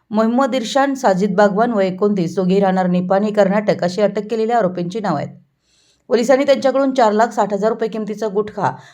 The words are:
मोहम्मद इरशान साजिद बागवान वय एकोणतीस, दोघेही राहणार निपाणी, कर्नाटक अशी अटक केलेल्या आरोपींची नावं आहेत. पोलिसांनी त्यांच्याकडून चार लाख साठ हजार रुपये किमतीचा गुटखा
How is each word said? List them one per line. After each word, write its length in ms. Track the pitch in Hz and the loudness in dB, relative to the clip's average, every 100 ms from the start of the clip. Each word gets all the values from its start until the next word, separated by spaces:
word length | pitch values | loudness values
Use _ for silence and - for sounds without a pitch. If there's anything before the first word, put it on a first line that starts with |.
| _ | _
मोहम्मद 440 | 214 220 240 269 | 0 0 2 0
इरशान 400 | 254 220 269 277 | -2 -2 0 0
साजिद 420 | 269 240 190 202 180 | 0 0 2 0 2
बागवान 360 | 208 196 240 | 2 2 0
वय 140 | 214 190 | 0 -2
एकोणतीस, 500 | 185 208 196 160 180 | 0 -2 0 -2 -2
दोघेही 240 | 185 190 | 0 2
राहणार 260 | 190 185 180 | 2 2 0
निपाणी, 460 | 180 180 190 214 | 0 0 0 0
कर्नाटक 520 | 208 190 202 214 - | 2 2 2 0 -2
अशी 180 | 175 185 | -2 0
अटक 280 | 202 202 208 | 0 -2 -4
केलेल्या 280 | 226 220 233 | -4 0 0
आरोपींची 420 | 185 180 175 220 | 0 -2 -6 -6
नावं 180 | 196 147 | -4 -4
आहेत. 180 | 143 - _ _ _ _ _ _ - | -6 -12 _ _ _ _ _ _ -2
पोलिसांनी 340 | 233 247 262 | 0 2 2
त्यांच्याकडून 480 | 285 254 269 269 269 | 4 2 2 2 0
चार 180 | 262 220 | 2 2
लाख 140 | 208 233 | 2 0
साठ 260 | 240 202 | 0 -2
हजार 140 | 202 214 | 0 -2
रुपये 200 | - 180 | -2 -4
किमतीचा 400 | 220 208 214 220 | -6 -8 -6 -4
गुटखा 360 | 196 208 - 143 - - | -4 -6 -4 -4 -4 -14